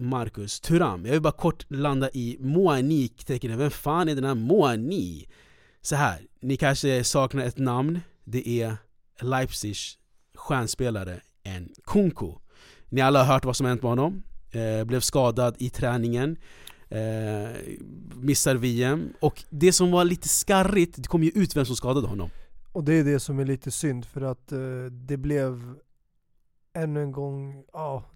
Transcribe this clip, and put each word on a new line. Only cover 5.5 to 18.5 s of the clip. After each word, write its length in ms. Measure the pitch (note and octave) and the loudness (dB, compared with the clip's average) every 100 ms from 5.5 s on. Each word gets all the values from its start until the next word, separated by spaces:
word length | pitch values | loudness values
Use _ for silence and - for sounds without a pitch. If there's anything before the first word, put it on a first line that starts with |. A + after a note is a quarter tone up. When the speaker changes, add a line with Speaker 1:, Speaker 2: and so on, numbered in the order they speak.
| _ _ _ | _ _ _
Speaker 1:
Så 160 | - C#3+ | -4 0
här, 240 | C#3 E2+ - _ | 0 -2 -12 _
ni 160 | C3 C3+ | -4 0
kanske 480 | D3 C#3 C#3+ B2+ | 2 2 2 2
saknar 400 | B2 C#3+ C3 C3+ | 2 2 0 0
ett 140 | B2 C3+ | -4 -2
namn. 420 | C3 A#2+ C#3+ F3 E3+ _ | 0 0 0 -2 -8 _
Det 240 | - B2 A#2 A#2 | -8 -6 -2 -2
är 140 | A2+ G#2+ - _ _ - | -2 -6 -12 _ _ -8
Leipzigs 800 | B2 C3 B2+ - G#2+ G2 - - _ _ _ | -2 -2 -2 -4 -6 -8 -10 -14 _ _ _
stjärnspelare 840 | - - C3+ A2 - B2 G#2+ F#2 F2 - _ G2+ F#2+ | -12 -4 -2 -2 -2 -4 -4 -6 -12 -16 _ -12 -10
Nkunku. 720 | F2 - - G3+ F#3 - F#2+ - - - - - - | -12 -14 0 4 4 2 -6 -10 -18 -20 -20 -20 -4
Ni 120 | B2+ | 2
alla 240 | C3+ C#3 | 6 6
har 100 | C3 | 6
hört 100 | C3+ | 4
vad 120 | C3 B2 | 2 0
som 100 | B2+ | 0
hänt 160 | A#2+ | 0
med 80 | A#2+ | 0
honom. 320 | A#2+ D3+ G3 - - - | 2 0 -2 -8 -12 -10
Eh, 340 | A#2 A2+ A2 | -4 -2 -2
blev 160 | A2 B2 | 0 0
skadad 540 | - C#3 B2 A2+ B2 A2+ | 2 2 2 4 0 0
i 120 | B2 | -6
träningen. 640 | - B2+ A#2+ A#2 A#2+ C#3 E3 - - - - - | -2 -2 0 0 0 -2 -4 -10 -20 -20 -20 -10
Eh, 600 | A2 A2 A2 A2 G#2 A2 - - - - - G#2+ B2 | -6 -4 -4 -4 -4 -6 -10 -12 -12 -14 -16 -16 -4
missar 380 | C3 C3 D3+ | 0 2 4